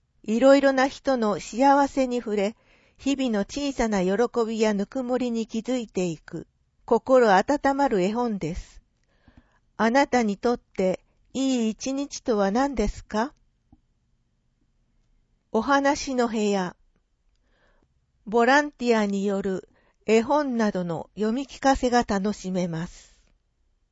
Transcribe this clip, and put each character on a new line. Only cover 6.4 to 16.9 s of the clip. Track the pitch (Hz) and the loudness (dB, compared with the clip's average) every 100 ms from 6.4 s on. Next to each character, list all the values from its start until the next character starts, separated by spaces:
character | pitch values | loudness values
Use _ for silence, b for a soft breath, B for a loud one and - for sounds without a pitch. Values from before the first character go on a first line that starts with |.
| - _ _ _ | -14 _ _ _
心 | - 233 - 254 233 | -2 -2 4 4 6
温 | 190 - 285 277 277 | 4 4 0 0 0
ま | 277 | 0
る | 202 | 2
絵 | 180 | 0
本 | 220 247 202 | 0 -4 -4
で | 151 180 | -6 -8
す。 | - - _ _ b b b b b b b - | -12 -20 _ _ b b b b b b b -4
あ | 220 | 0
な | 247 285 | 2 2
た | 247 | 0
に | 226 196 | 0 -2
と | 240 240 | -2 -4
っ | |
て | - - 185 180 _ _ _ | -6 -4 -2 -2 _ _ _
い | - 269 254 220 | -6 -2 0 -2
い | |
一 | 214 247 | -4 -6
日 | 269 285 - | -8 -8 -10
と | - 214 | -4 0
は | 196 | 0
何 | 208 277 254 | 0 -2 -2
で | 208 | -4
す | - - | -6 -8
か？ | 208 247 - _ _ _ _ _ _ _ _ _ _ _ _ _ _ _ _ _ _ _ _ _ | -6 -6 -8 _ _ _ _ _ _ _ _ _ _ _ _ _ _ _ _ _ _ _ _ _
お | 214 | -4
話 | 226 277 277 294 - 254 | 2 2 2 0 -2 -2
の | 233 | -2
部 | 220 | 0
屋。 | 214 202 180 - _ | -2 0 -4 -8 _